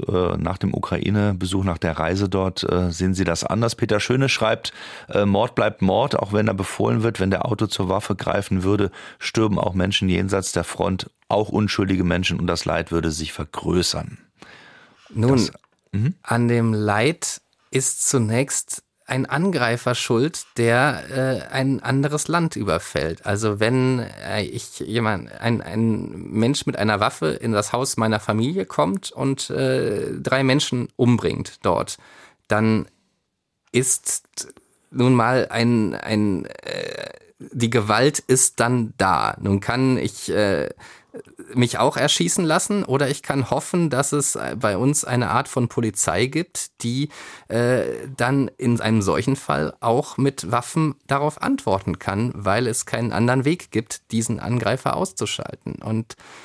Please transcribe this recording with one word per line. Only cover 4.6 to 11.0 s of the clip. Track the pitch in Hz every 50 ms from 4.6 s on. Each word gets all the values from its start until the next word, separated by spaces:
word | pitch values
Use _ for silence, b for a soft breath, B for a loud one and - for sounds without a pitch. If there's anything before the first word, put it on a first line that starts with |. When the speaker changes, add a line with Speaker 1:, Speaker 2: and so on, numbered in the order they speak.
| - - B B B B B B B -
Speaker 1:
äh, | - 101 104
Mord | 101 98 98 113 131 -
bleibt | - 110 107 101 -
Mord, | - 95 92 104 131 143 - -
auch | - 98 104
wenn | 107 107
er | 104 101
befohlen | 98 95 - - - 110 117 120 117 107
wird. | 117 113 -
Wenn | 95 95
der | 95 - -
Auto | 123 110 - 110
zur | 104 - - 98 90
Waffe | 92 101 - - 101
greifen | - - - - 101 98 - 95 92 87
würde, | 95 104 101 101 92 B B B B B B
stürben | - - - 117 110 107 104 -
auch | - - 90
Menschen | 92 90 95 98 - 95 92
jenseits | 90 92 95 95 98 98 92 - -
der | 87 85
Front, | - - - 90 92 92 92